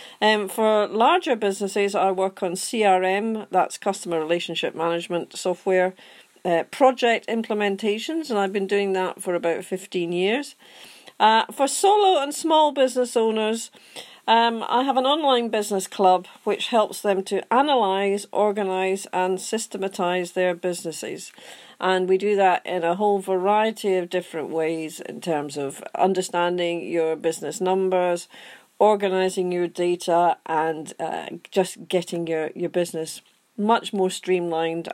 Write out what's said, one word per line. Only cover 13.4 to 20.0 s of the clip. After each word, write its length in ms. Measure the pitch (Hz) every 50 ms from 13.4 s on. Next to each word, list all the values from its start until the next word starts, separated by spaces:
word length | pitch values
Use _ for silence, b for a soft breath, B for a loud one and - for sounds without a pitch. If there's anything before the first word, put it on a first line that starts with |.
| 214 214 226 226 - - B B B B B B B B B B B -
um, 360 | 220 226 233 233 233 226 - -
I 160 | - 240 262
have 120 | 277 254
an 100 | 254 254
online 420 | 269 294 320 311 277 254 240 233 226
business 400 | 226 220 208 208 208 196 190 -
club 380 | - - 202 185 185 175 180 - - - _
which 240 | 220 202 - - -
helps 340 | 247 226 214 - - - -
them 220 | 208 196 185 196
to 180 | - 202 190 - -
analyse, 760 | 226 247 277 302 285 254 220 190 190 196 202 202 196 202 202 - -
organise 760 | - 208 214 202 208 202 190 185 185 190 190 190 196 - - -
and 280 | 180 185 185 190 185
systematise 920 | 190 - - 226 - - - 202 190 196 196 -